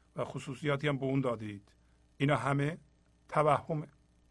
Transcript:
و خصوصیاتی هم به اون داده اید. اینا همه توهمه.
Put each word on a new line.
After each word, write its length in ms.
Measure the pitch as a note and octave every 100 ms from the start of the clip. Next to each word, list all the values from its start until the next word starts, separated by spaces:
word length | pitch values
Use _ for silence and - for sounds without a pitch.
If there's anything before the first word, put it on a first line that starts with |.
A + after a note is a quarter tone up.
| _ -
و 80 |
خصوصیاتی 640 | B2 C3+ C3+ B2 D3 C#3 D3
هم 100 | C3+
به 60 |
اون 160 | C3+ C3+
داده 260 | C3 A2+ G#2+
اید. 260 | G2+ - _ _ _ _ _
اینا 200 | C#3 C3+
همه 420 | B2+ C#3 C#3+ F3 - _ _ _ _
توهمه. 600 | D3+ D3+ C3+ - D#3+ - _ _ _ _